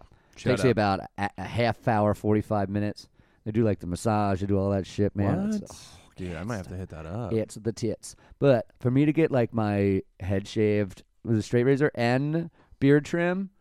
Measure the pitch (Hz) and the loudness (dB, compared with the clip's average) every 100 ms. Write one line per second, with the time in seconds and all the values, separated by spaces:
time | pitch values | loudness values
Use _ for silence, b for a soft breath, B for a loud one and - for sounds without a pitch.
0 | - b b - 110 - 127 107 104 95 | -8 b b -6 0 2 4 4 2 0
1 | - - 101 - 92 95 120 - - 107 | -4 -6 -6 -6 -6 -2 0 0 0 2
2 | 104 98 107 107 - 107 95 101 104 - | 2 0 0 0 0 -2 -2 -2 -4 -6
3 | - b b b - 107 110 95 87 87 | -16 b b b -4 0 0 0 -4 -4
4 | 117 107 104 95 95 98 98 98 - - | 0 0 0 0 0 0 2 0 -2 -2
5 | 101 101 98 175 208 214 - - - - | 0 0 0 0 -2 -4 -6 -16 -20 -20
6 | - - 90 82 101 110 90 92 92 80 | -20 -12 -10 -8 -6 -8 -8 -10 -10 -12
7 | 80 104 110 110 104 - 107 - 107 - | -10 -10 -4 -4 -4 -6 -8 -4 -6 -6
8 | - - b - 139 120 - _ 123 131 | -12 -20 b 0 4 4 0 _ 0 2
9 | 151 143 160 135 117 113 107 101 101 95 | 4 4 2 2 0 0 0 2 2 2
10 | - _ 92 98 101 113 104 104 98 - | -2 _ -4 -4 -2 0 2 2 -2 -6
11 | - _ - 113 - 120 123 135 147 - | -20 _ -2 -2 0 2 2 2 0 0
12 | 117 127 147 160 170 b b - 139 147 | 0 0 0 -2 -6 b b 0 4 4
13 | 143 170 175 180 190 - | 4 -2 -2 -2 -6 -12